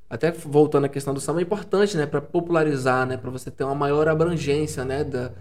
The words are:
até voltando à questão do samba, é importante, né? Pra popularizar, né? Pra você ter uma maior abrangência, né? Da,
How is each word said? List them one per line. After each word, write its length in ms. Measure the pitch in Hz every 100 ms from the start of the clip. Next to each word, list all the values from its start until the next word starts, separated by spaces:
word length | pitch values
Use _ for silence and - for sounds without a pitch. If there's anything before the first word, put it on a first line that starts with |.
| -
até 220 | 120 156
voltando 540 | 170 147 147 147 151 135
à 40 |
questão 240 | 139 143
do 60 | 139
samba, 200 | 135 156
é 40 |
importante, 540 | 180 202 - 190 208 185
né? 80 | 147
Pra 160 | 147
popularizar, 840 | 147 175 170 170 156 139 127 127 127
né? 120 | 127
Pra 120 | 127
você 180 | 127 -
ter 120 | - 135
uma 100 | 143
maior 320 | 143 147 156
abrangência, 760 | 156 170 165 143 143 151 139 127
né? 180 | 135
Da, 280 | 143 127 117 -